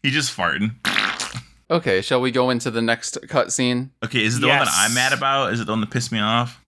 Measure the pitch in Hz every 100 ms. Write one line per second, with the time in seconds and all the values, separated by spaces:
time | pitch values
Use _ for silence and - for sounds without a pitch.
0 | 139 139 139 - 87 73 110 113 - -
1 | 107 - - - - _ _ 170 160 95
2 | 98 127 127 123 127 120 123 113 113 117
3 | - - - 147 - - 123 123 131 _
4 | 113 127 113 123 151 143 120 78 107 120
5 | 131 139 135 139 123 117 107 110 107 127
6 | 117 113 107 117 120 -